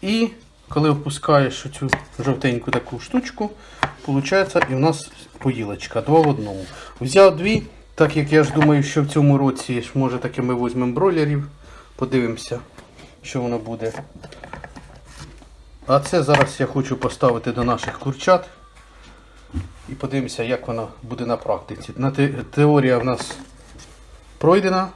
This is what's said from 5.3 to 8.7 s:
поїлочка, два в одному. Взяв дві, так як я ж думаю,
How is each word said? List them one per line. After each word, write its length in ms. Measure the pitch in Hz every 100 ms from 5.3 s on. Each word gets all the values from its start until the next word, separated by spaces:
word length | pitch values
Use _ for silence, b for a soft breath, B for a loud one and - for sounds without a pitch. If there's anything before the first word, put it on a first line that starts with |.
| -
поїлочка, 640 | 135 117 104 101 - 117
два 200 | 113 156
в 60 | 156
одному. 380 | 131 104 95 92 B B B
Взяв 360 | 127 165 196 156
дві, 260 | 190 220 - - - -
так 220 | 151 151
як 140 | 143
я 120 | 156
ж 80 | 147
думаю, 300 | 156 151